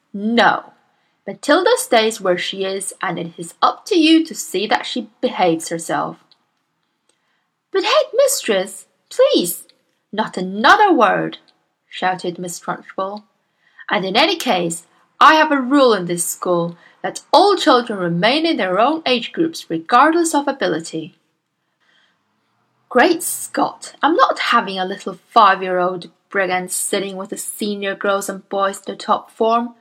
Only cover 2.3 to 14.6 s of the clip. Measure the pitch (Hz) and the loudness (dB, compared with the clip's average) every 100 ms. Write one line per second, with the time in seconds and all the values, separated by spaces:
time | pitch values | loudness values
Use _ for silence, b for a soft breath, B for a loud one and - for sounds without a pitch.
2.3 | 180 - 196 190 196 - - 190 175 170 | -2 -4 -6 -6 -6 -8 -8 -8 -6 -8
3.3 | - 170 - - - - 370 311 320 320 | -10 -14 -2 0 0 -2 2 4 4 2
4.3 | 208 - 185 214 - - - - _ 247 | -6 -8 -6 -2 -2 -4 -8 -10 _ -4
5.3 | - 185 165 - 165 165 147 160 170 _ | 0 0 0 -4 -8 -6 -4 -6 -10 _
6.3 | _ _ _ _ _ _ _ _ _ _ | _ _ _ _ _ _ _ _ _ _
7.3 | _ _ _ _ 381 349 587 - 453 539 | _ _ _ _ -2 0 2 2 2 2
8.3 | - - 196 208 - - _ _ - 539 | 0 -2 -2 -2 -8 -20 _ _ 2 4
9.3 | 494 170 - - _ _ _ _ 196 170 | 4 0 -6 -14 _ _ _ _ -6 -6
10.3 | - 185 202 262 415 415 269 202 175 160 | -6 -6 0 4 6 6 6 4 2 -2
11.3 | - _ _ _ _ _ - 185 180 180 | -8 _ _ _ _ _ -6 -4 -4 -6
12.3 | 175 180 - - 170 - - 190 208 - | -8 -10 -10 -10 -10 -10 -8 -8 -8 -16
13.3 | _ _ b b b - 202 190 214 330 | _ _ b b b -4 -2 0 2 2
14.3 | 349 254 185 | 0 -2 0